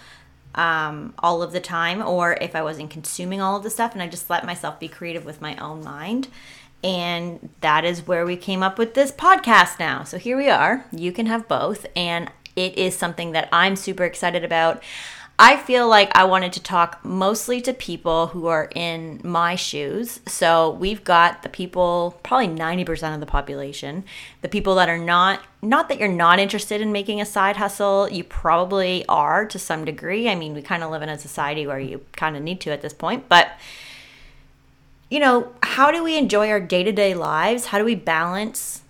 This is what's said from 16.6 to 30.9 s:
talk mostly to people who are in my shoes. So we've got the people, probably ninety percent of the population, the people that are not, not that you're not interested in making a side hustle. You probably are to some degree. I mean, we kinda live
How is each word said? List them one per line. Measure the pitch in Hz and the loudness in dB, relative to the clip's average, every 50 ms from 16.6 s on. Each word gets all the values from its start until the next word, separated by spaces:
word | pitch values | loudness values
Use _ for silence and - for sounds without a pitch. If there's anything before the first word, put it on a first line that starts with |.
talk | - - 185 175 170 170 - - | -6 0 2 2 2 2 0 -6
mostly | - - 180 190 190 196 220 214 - - 247 247 | -8 -4 -2 0 2 2 2 0 -2 -2 -4 -2
to | 240 262 | -2 -2
people | 247 247 - - 170 160 - 170 160 165 165 | -4 -4 -6 -8 -10 -4 -2 0 2 2 0
who | 165 165 180 160 170 | 0 -2 -4 -2 0
are | 165 156 151 - - | 0 0 0 -2 -4
in | 160 170 170 165 165 165 160 151 - - | -6 -4 -4 -4 -6 -8 -10 -12 -10 -6
my | 175 175 170 170 170 180 | -2 0 0 0 0 0
shoes. | 180 - - - 143 147 139 147 202 240 233 - - - | -2 -4 -6 -6 -6 -6 -4 -4 -6 -6 -8 -10 -12 -12
So | - - - 180 165 165 165 165 160 | -10 -4 2 4 4 6 6 4 2
we've | - - 180 196 220 208 | 0 -2 -4 -4 -4 -4
got | - - 180 165 170 175 165 - | 0 4 6 6 6 4 2 -2
the | - - | -10 -12
people, | - - 185 180 - 180 180 175 175 175 175 175 175 - | -10 -10 -10 -4 -2 0 0 2 2 0 -2 -2 -6 -10
probably | - - 247 262 247 185 | -4 0 0 2 2 0
ninety | 160 160 165 160 175 180 175 | -2 -4 -4 -4 -2 -4 -4
percent | 170 160 - 165 156 156 | -4 -6 -6 -6 -6 -6
of | 151 | -8
the | 147 | -6
population, | - - 143 139 - 139 139 139 139 147 - - 139 147 185 190 - - - - - - _ | -4 -4 -4 -4 -4 -8 -10 -10 -10 -10 -10 -10 -10 -10 -10 -10 -12 -16 -20 -20 -20 -14 _
the | - 175 | -8 -6
people | - 208 - 196 190 | -4 -2 0 2 4
that | 185 180 170 | 4 4 4
are | 170 170 | 2 0
not, | 170 170 175 175 180 190 190 - - - _ _ | 0 2 2 4 4 2 2 -2 -6 -12 _ _
not | - 214 233 302 339 - | -2 2 2 2 2 0
that | 277 233 | -2 -2
you're | 214 202 | -2 0
not | 180 170 170 170 175 190 | 2 4 6 6 6 6
interested | 196 196 - 208 202 - 214 208 | 4 0 -2 -4 -6 -4 -4 -2
in | 214 214 | -2 -2
making | 208 202 196 208 208 208 | -2 -2 -2 -4 -4 -4
a | 202 | -4
side | 202 - 208 190 196 208 | -4 0 0 2 2 0
hustle. | 202 208 196 - - 202 202 196 196 202 - | 0 -4 -4 -2 -2 0 2 2 2 2 0
You | - 175 | -2 -6
probably | 175 - - - - 170 165 170 180 185 196 196 190 180 185 180 - - | -8 -8 -8 -4 0 2 2 2 2 0 0 0 0 0 -2 -2 -2 0
are | - 151 147 147 156 190 220 | 0 2 2 2 2 0 0
to | 214 - 185 | -2 -6 -10
some | - - 165 156 156 | -8 -6 -6 -6 -6
degree. | 156 151 - - 165 185 220 233 233 | -6 -8 -8 -6 -6 -4 -2 -2 -2
I | 202 | -2
mean, | 175 160 156 | -2 -4 -8
we | 151 147 | -10 -10
kinda | 143 - 185 170 165 | -6 -6 -4 -4 -4
live | 160 | -6